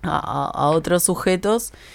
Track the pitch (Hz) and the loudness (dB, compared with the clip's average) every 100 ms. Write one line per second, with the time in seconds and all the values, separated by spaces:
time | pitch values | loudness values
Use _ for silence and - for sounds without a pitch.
0 | - 151 - 139 139 - 143 165 165 175 | -4 -2 -2 -4 -4 0 2 2 2 2
1 | 180 175 185 185 202 226 - - - | 2 0 0 0 2 0 -2 -14 -20